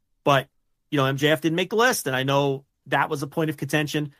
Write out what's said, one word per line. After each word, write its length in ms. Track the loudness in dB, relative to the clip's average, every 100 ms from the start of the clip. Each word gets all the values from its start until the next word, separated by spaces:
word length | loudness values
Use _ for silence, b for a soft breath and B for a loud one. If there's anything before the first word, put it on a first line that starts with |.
| _ _
But, 240 | 2 2 0 _ _ _ -4
you 60 | 0
know, 100 | 0
M 100 | 2
J 120 | 2
F 120 | 2
didn't 120 | 0
make 160 | -2 -2
the 60 | 2
list, 320 | 2 0 -4
and 80 | -4
I 80 |
know 400 | 0 0 0 -2 -8 _ -4
that 220 | -2 0
was 140 | -4
a 60 | -6
point 220 | -4 -4
of 60 | -4
contention. 560 | -2 -2 0 -4 -6